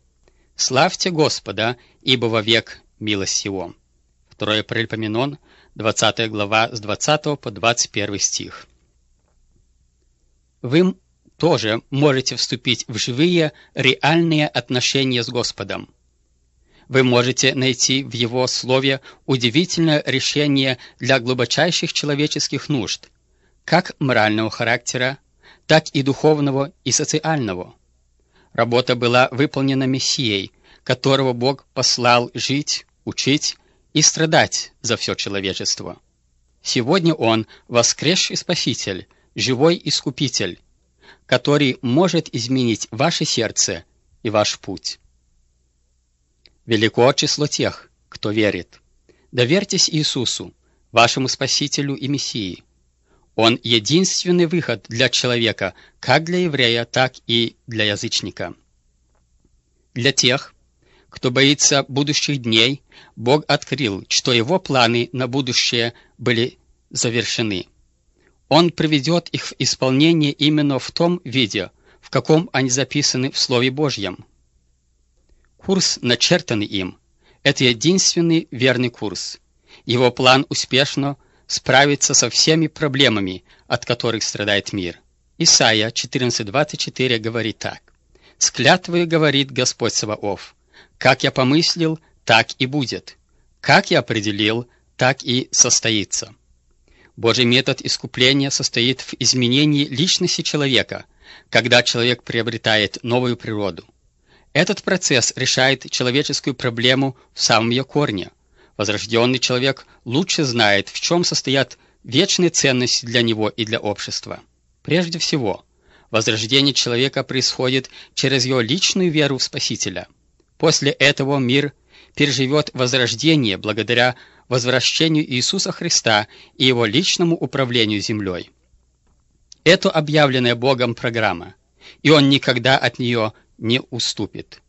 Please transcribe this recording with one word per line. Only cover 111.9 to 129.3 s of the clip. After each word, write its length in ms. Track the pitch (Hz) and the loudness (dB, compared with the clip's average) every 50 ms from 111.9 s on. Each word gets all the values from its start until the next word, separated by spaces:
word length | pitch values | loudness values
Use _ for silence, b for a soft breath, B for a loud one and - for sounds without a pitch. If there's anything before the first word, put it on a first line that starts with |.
| _ _ _ | _ _ _
вечные 480 | 131 123 143 196 190 - - 180 165 | -2 2 2 2 2 2 2 2 2
ценности 540 | - - - 139 127 123 123 120 - - - | 2 2 2 2 2 2 0 0 -2 -4 -4
для 180 | 117 117 120 117 | -2 0 0 2
него 260 | 117 110 107 107 104 | 0 0 0 -2 -2
и 160 | - - 113 | -2 -4 -4
для 140 | 107 117 - | -4 -4 -4
общества. 600 | 95 104 101 - - - - - - 104 104 - - _ _ _ _ _ _ _ - | -2 -4 -6 -6 -8 -10 -10 -10 -10 -12 -14 -14 -16 _ _ _ _ _ _ _ -4
Прежде 340 | - 147 180 180 165 170 | 0 0 0 0 -2 -4
всего, 480 | 160 - - 170 147 120 98 87 - _ _ b b b b b b b b | -6 -4 -4 -2 -2 -2 -2 -4 -6 _ _ b b b b b b b b
возрождение 600 | - 110 110 123 110 107 110 110 127 139 139 143 123 | -2 0 0 0 0 0 0 2 2 2 2 2 2
человека 500 | - - 123 120 120 131 135 - 139 123 | 0 0 0 0 0 0 0 -2 -4 -6
происходит 680 | - 131 131 120 - - - 127 131 131 131 131 B B B B B B | -4 -4 -2 -2 -2 -2 -2 -2 0 0 -2 -4 B B B B B B
через 320 | - - 135 135 135 120 | -2 0 0 2 2 2
его 160 | 127 135 127 | 2 0 0
личную 500 | 117 107 143 190 - - - 196 185 175 | 0 0 0 0 0 0 0 2 0 2
веру 280 | 147 156 147 139 135 127 | 2 2 2 0 0 -2
в 40 | - | -4
Спасителя. 640 | - - 143 - - 113 - - 101 92 90 90 - _ _ _ _ _ _ _ _ _ - | -6 -6 -6 -6 -4 -4 -4 -6 -6 -6 -8 -12 -14 _ _ _ _ _ _ _ _ _ 0
После 320 | 156 160 147 - 143 139 | 2 2 2 2 0 -2
этого 480 | - - 135 143 143 - 139 135 143 139 | 0 2 2 2 2 2 -2 -2 0 0
мир 340 | 131 120 127 139 143 143 - b b b b b b b b | 0 2 2 2 0 -2 -6 b b b b b b b b
переживёт 540 | - 147 143 131 120 135 127 143 151 147 - - | 0 0 0 0 0 0 0 0 0 -2 -2 -2
возрождение 840 | 127 127 123 131 131 123 113 113 107 123 160 160 151 127 104 92 | -2 -2 0 0 0 0 0 -2 0 2 2 4 4 2 0 -2
благодаря 580 | 90 - 104 104 113 110 - 120 120 120 127 123 B B B B B B | -2 -4 -4 -2 -2 -2 0 2 2 2 2 0 B B B B B B
возвращению 800 | - 123 127 117 127 127 127 - - - - 160 160 160 151 156 - | -4 -2 0 0 2 0 2 0 0 0 0 2 2 2 0 0 -2
Иисуса 420 | 127 123 - - - 196 - 190 | -2 -2 -2 -2 -2 -2 -4 -6
Христа 560 | - - - 170 - - - 117 110 104 107 B B B B B B | -6 -8 -4 -2 -2 0 2 2 2 2 0 B B B B B B
и 80 | - 135 | 0 2
его 200 | 131 127 120 117 | 4 4 4 2
личному 500 | 107 101 143 190 - - - 180 170 165 | 2 2 0 0 0 0 0 0 0 0
управлению 640 | - 156 131 - 139 135 120 120 120 110 104 107 104 | 0 -2 -4 -2 -2 -2 0 2 2 2 2 0 -2
землёй. 500 | 92 - 110 104 101 95 90 85 - - _ _ _ _ _ _ _ _ _ _ _ _ _ _ _ _ | -2 -4 -4 -4 -4 -4 -6 -6 -10 -14 _ _ _ _ _ _ _ _ _ _ _ _ _ _ _ _